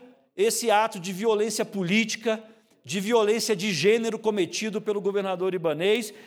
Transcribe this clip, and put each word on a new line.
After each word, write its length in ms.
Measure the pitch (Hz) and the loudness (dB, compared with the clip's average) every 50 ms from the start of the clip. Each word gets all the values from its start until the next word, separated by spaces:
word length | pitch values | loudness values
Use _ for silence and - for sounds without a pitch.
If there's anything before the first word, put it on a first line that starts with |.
| - - - _ _ _ _ | -20 -20 -20 _ _ _ _
esse 360 | 180 196 226 226 - 240 226 | 0 0 0 0 0 0 2
ato 280 | 202 208 220 226 220 196 | 4 4 4 2 -2 -6
de 140 | 160 190 190 | -8 -8 -6
violência 520 | 175 214 233 214 208 214 226 214 - 220 | -2 0 0 2 2 0 0 -2 -2 -4
política, 760 | 220 - 196 185 165 196 220 226 220 - 226 - 240 220 214 220 - - _ _ _ _ _ _ | -4 -4 -4 -2 2 2 2 2 2 -2 -4 -2 -2 -2 -2 -6 -12 -20 _ _ _ _ _ _
de 160 | 123 147 202 | -6 -6 -4
violência 540 | 185 208 240 226 214 208 220 233 - 226 220 | 0 2 4 4 4 4 2 2 0 0 -2
de 180 | 175 180 214 185 | -2 0 -2 -2
gênero 460 | 143 143 202 220 233 226 226 220 220 | 2 4 4 4 4 2 -2 -4 -2
cometido 640 | 220 220 208 208 175 - - - 208 220 190 214 | -2 -2 0 0 -2 -2 -2 -4 -6 -4 -4 -4
pelo 200 | 208 208 208 202 | -4 -2 -4 -2
governador 540 | 175 202 196 202 190 190 190 170 180 190 185 | -2 -2 -2 -2 -2 -2 -2 -2 -2 -2 -2
Ibanez 580 | 185 160 165 147 151 175 196 214 240 226 - - - - | 0 0 -2 0 2 2 2 2 2 0 -4 -12 -16 -20